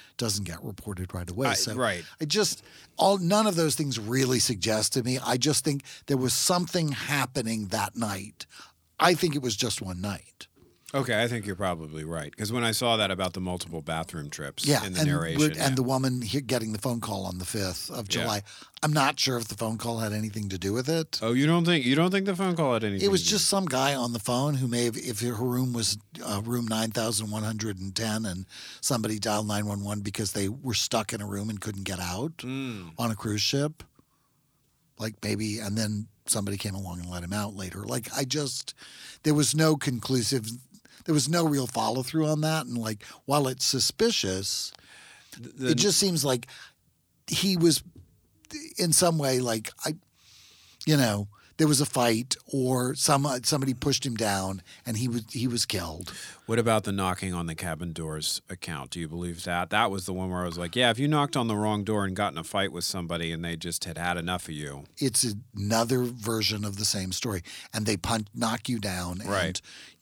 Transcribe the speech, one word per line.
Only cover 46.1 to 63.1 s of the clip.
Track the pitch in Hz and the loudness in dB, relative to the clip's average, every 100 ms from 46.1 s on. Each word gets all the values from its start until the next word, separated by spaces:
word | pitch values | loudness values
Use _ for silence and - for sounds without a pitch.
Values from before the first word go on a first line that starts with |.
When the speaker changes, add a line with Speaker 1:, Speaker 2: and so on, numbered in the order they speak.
| 165 | 2
Speaker 1:
like | 139 123 - - - _ _ _ _ _ - | 2 0 -2 -18 -20 _ _ _ _ _ -4
he | - 196 180 | 0 2 6
was | 170 - - - - _ _ _ - 302 320 - | 6 4 -2 -20 -20 _ _ _ -10 -10 -10 -2
in | 175 | 2
some | 147 180 160 | 6 6 4
way, | 139 127 | 2 2
like, | 123 113 - - | 2 -2 -4 -6
I, | 151 160 _ _ _ - - - - - - | -6 -6 _ _ _ -20 -20 -20 -20 -6 4
you | 147 | 6
know, | 120 104 101 - - - | 6 2 -2 -10 -16 2
there | 151 | 4
was | 135 | 6
a | 143 | 4
fight | 135 120 113 127 - - | 4 4 4 0 -6 -4
or | 139 127 127 127 | 0 2 2 0
some, | 139 - 143 143 127 | 0 4 4 4 0
somebody | - 147 135 | 0 2 2
pushed | 123 143 131 | 0 2 2
him | 139 | 0
down | 113 110 98 95 95 - - | 0 2 2 0 -4 -10 -14
and | 123 110 | -6 -2
he | 127 | 0
was, | 117 110 | -2 -4
he | 120 123 | -4 -2
was | 120 | 0
killed. | - 95 80 78 - - - - | 0 -2 -4 -8 -10 -12 -14 -14
Speaker 2:
What | - 117 | 0 2
about | 113 110 | 4 4
the | 101 | 2
knocking | 98 92 92 95 | 0 0 0 -2
on | 87 82 | -2 -4
the | |
cabin | 80 85 78 87 | -4 -6 -4 -6
doors | 80 80 78 76 - - | -6 -6 -4 -4 -4 -8
account? | 85 - 73 65 | -12 -8 -8 -8
Do | 87 | -8
you | 80 | -6
believe | 85 87 85 | -6 -6 -6
that? | 90 87 90 | -2 -2 2
That | 104 113 | 2 2
was | 98 | 0
the | 92 | -4
one | 92 92 | -4 -2
where | 90 | -2
I | |
was | 87 82 | -4 -4
like, | 87 120 | -4 2
"Yeah, | 123 | 4
if | 113 | 4
you | 147 | 2
knocked | 151 143 | 2 2
on | 139 117 | 0 0
the | 104 | 2
wrong | 107 104 | 2 0
door | 101 107 | 0 0
and | 98 | 0
got | 92 101 | 0 -2
in | 76 | -2
a | |
fight | 82 101 98 | -4 -2 -2
with | 85 | -2
somebody | - 92 85 | -4 -4 -4